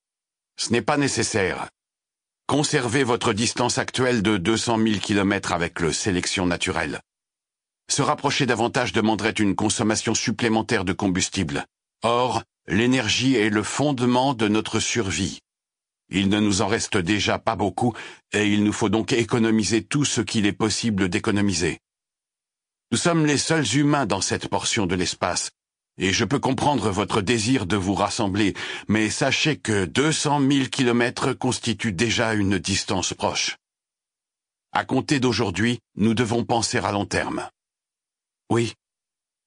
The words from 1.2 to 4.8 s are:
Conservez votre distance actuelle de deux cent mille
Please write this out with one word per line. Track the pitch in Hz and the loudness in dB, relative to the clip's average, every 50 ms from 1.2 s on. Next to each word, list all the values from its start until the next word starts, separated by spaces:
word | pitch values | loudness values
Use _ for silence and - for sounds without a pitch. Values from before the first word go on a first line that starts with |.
| 110 - - 107 95 87 67 65 - - - _ _ _ _ _ _ _ _ _ _ _ _ _ _ - | -2 -2 0 0 0 0 -2 -4 -8 -12 -14 _ _ _ _ _ _ _ _ _ _ _ _ _ _ -2
Conservez | 135 143 151 - 147 147 120 117 107 143 135 | 0 0 2 2 0 0 0 0 0 2 2
votre | 117 120 113 - 220 220 | 2 0 0 2 0 0
distance | 196 240 - - - 123 120 - - | 0 0 -2 0 0 0 0 0 -2
actuelle | 110 - - 120 131 123 123 117 90 | -4 -4 -2 0 2 2 2 2 2
de | 110 107 98 | 2 2 2
deux | 85 104 113 | 2 2 0
cent | 110 - - 117 | 0 0 0 0
mille | 110 | 2